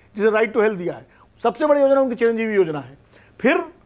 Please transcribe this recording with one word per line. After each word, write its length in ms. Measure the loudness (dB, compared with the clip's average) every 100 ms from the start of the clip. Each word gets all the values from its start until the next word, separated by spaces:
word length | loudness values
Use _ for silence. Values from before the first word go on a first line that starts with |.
| _ -2
जिसे 120 | 0
right 200 | 2 0
to 100 | 0
health 200 | 0 0
दिया 160 | -6
है। 140 | -10 -14 _ _ _
सबसे 220 | -4 0 2
बड़ी 160 | 4
योजना 200 | 4 2
उनकी 140 | 0 0
चिरंजीवी 380 | -2 0 -2
योजना 260 | 0 0 -2
है। 180 | -10 -18 _ _ _ -2
फिर 220 | 0 0 -2 -14